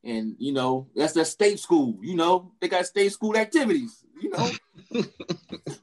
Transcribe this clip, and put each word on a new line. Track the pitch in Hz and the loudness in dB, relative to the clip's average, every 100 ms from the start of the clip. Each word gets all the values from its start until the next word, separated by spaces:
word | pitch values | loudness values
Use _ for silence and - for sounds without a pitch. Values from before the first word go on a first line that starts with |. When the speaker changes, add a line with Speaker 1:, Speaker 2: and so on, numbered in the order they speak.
Speaker 1:
And, | 113 113 110 113 | -6 -6 -6 -6
you | 135 | -4
know, | 135 127 131 135 | 0 0 -2 -4
that's | - 156 | -2 0
their | 165 | 2
state | 160 - 208 202 | -2 2 2 2
school, | - 165 127 110 | 2 2 2 -4
you | 120 | -4
know? | 180 165 185 185 _ | 0 2 2 0 _
They | 180 | -2
got | 185 180 | -2 0
state | 208 202 | 2 0
school | - 214 220 | 0 0 0
activities, | 214 330 240 160 117 - _ 302 | 2 2 2 0 -2 -14 _ -10
you | 392 | -6
know? | 247 - - _ - _ | -2 -2 -4 _ -20 _
Speaker 2:
<laughs> | 233 - _ - 165 _ - - - | -6 -6 _ -10 -10 _ -14 -14 -16